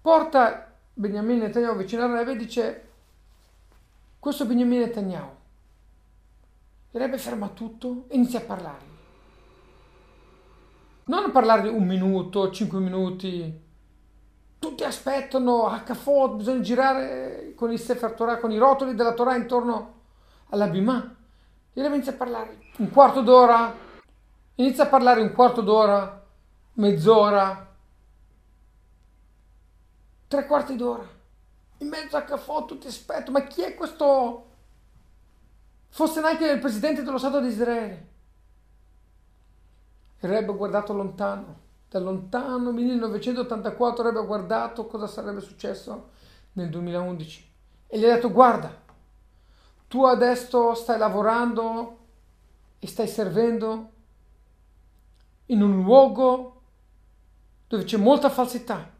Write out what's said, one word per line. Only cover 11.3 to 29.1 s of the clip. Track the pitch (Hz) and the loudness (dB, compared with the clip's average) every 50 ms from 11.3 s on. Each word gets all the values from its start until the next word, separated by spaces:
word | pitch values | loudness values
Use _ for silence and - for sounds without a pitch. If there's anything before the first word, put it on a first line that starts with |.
parlargli | - 269 226 220 226 214 196 214 | 4 4 6 6 4 4 4 0
un | 233 226 190 | 0 0 0
minuto, | 180 190 185 185 190 190 185 185 185 - 208 190 190 | 0 0 0 0 0 0 0 -2 -4 -2 -2 -2 -2
cinque | 190 - 220 - 180 190 | -2 -4 -6 -4 -4 -4
minuti. | 190 185 185 190 190 185 185 185 190 190 180 175 170 160 160 160 _ _ _ _ _ _ _ _ _ _ _ _ _ _ _ _ _ _ _ _ | -4 -4 -2 -2 -4 -4 -4 -8 -8 -8 -8 -8 -10 -10 -12 -14 _ _ _ _ _ _ _ _ _ _ _ _ _ _ _ _ _ _ _ _
Tutti | - 320 277 - - | -12 -12 -8 -6 -6
aspettano, | 277 - - - 269 269 277 269 269 - 262 247 247 240 233 220 208 | -6 -8 -8 -6 -4 -4 -4 -4 -4 -4 -2 0 2 2 2 0 0
a | 202 226 | -2 -6
Kafot, | - - 247 - - 277 285 277 269 254 254 | -8 -10 -10 -8 0 2 4 4 4 2 0
bisogna | 214 208 226 262 254 | -4 -4 -2 -2 -2
girare | 202 180 247 247 262 269 262 262 262 269 269 254 262 262 - - - - - | 0 0 0 2 2 2 2 0 -2 -6 -8 -8 -10 -10 -12 -12 -14 -16 -8
con | - 233 233 | -6 -4 -4
il | 233 226 | -4 -4
Sefer | 233 - 247 247 - 214 | -4 -4 -4 -2 -2 -6
Torah, | 226 - 233 233 233 226 | -4 -4 -2 -2 -2 -2
con | 233 226 | -4 -4
i | 214 214 | 0 4
rotoli | 240 269 269 269 269 262 247 | 4 4 4 4 0 -6 -2
della | 202 240 233 233 | -2 0 -2 0
Torah | 233 240 254 254 | 0 0 0 0
intorno | 247 226 240 262 240 233 240 233 214 208 - - _ _ _ _ _ _ _ _ _ _ _ | -2 -2 -2 -2 -2 -2 -2 -6 -6 -8 -12 -20 _ _ _ _ _ _ _ _ _ _ _
alla | - 208 208 | -2 -2 -2
Bimah. | 190 165 190 196 233 262 240 240 - - _ _ _ _ _ _ _ _ _ _ _ _ | 0 0 0 0 0 0 -2 -4 -10 -18 _ _ _ _ _ _ _ _ _ _ _ _
Il | 254 | -4
Rebbe | 269 294 285 | -4 -2 -2
inizia | 285 262 277 | -2 -4 -4
a | - | -6
parlare | - 254 240 240 226 220 214 - - - _ - - | -8 -8 -8 -6 -8 -10 -12 -16 -20 -20 _ -6 -6
un | 220 185 | -6 2
quarto | - 269 277 254 - 262 | 8 8 8 8 8 4
d'ora, | 247 208 254 254 247 240 233 226 233 226 - - - - - - _ _ _ _ _ _ _ _ _ _ _ | 6 8 10 10 10 10 8 6 4 0 -4 -10 -18 -20 -20 -20 _ _ _ _ _ _ _ _ _ _ _
inizia | - 247 269 254 294 294 | 0 0 0 4 2 4
a | 294 | 4
parlare | 277 262 240 247 247 226 | 6 6 6 6 6 6
un | 220 196 | 4 0
quarto | - - 247 247 240 240 | 4 6 6 6 6 2
d'ora, | 208 190 214 220 214 202 202 202 196 190 - - - _ _ _ _ _ _ _ _ _ _ | 0 2 4 4 6 4 4 2 0 -4 -12 -20 -20 _ _ _ _ _ _ _ _ _ _
mezz'ora, | 240 202 202 190 160 156 208 226 214 208 208 202 202 190 190 190 190 - - - - _ _ _ _ _ _ _ _ _ _ _ _ _ _ _ _ _ _ _ _ _ _ _ _ _ _ | 0 2 2 2 2 6 6 6 6 6 6 4 2 2 0 -2 -8 -14 -20 -20 -20 _ _ _ _ _ _ _ _ _ _ _ _ _ _ _ _ _ _ _ _ _ _ _ _ _ _